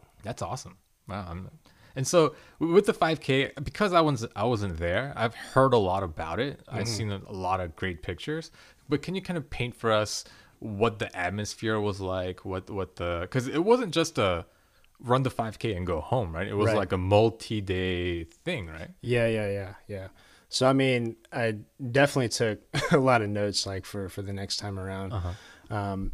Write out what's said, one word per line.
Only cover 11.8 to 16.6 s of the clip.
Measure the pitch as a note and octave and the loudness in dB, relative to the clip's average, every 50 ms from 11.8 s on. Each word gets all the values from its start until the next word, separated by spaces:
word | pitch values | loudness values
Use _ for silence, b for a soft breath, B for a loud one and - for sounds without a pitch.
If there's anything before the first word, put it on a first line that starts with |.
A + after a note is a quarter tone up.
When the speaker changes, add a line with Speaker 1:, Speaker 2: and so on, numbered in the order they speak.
| G#2 G#2 F#2 G2 | 0 -2 -2 -2
Speaker 1:
like, | F#2+ F#2 F#2 F#2 F#2 F#2 F2+ - - | -4 -4 -2 -2 -4 -4 -6 -8 -8
what, | G2 F#2 F#2+ - - | -6 -6 -6 -6 -6
what | G#2 G2 F#2 - - | -6 -6 -6 -6 -6
the, | - F2 F2 F2 E2+ F2 - | -6 -4 -2 -2 -4 -4 -4
'cause | - C3 A#2+ | -4 -4 -2
it | C3 - D#3 | -2 -2 0
wasn't | F3+ A3 A#3+ B3+ B3 F3 | 4 4 4 4 4 0
just | D3 E3 D#3 - - | 0 0 0 0 0
a | C3+ G#2 F#2+ F2 E2 E2 b b b b b b b b b b _ | 2 2 2 2 0 -4 b b b b b b b b b b _
run | - A#2+ B2+ C3+ C3 | 0 2 2 2 2
the | B2+ | 0
five | - - A2+ A2 G2+ - | -2 -2 -4 -6 -6 -4
K | - A2+ G2 | -4 -4 -2
and | F2 F2+ | -2 -2
go | F2+ E2+ D#2 | -2 -2 -4
home, | - - A#2+ C3 G2+ E2 D#2+ | -2 0 0 0 0 -2 -4
right? | E2+ G2 G#2+ | -6 -4 -2
It | G#2 | 0
was | G2+ | 2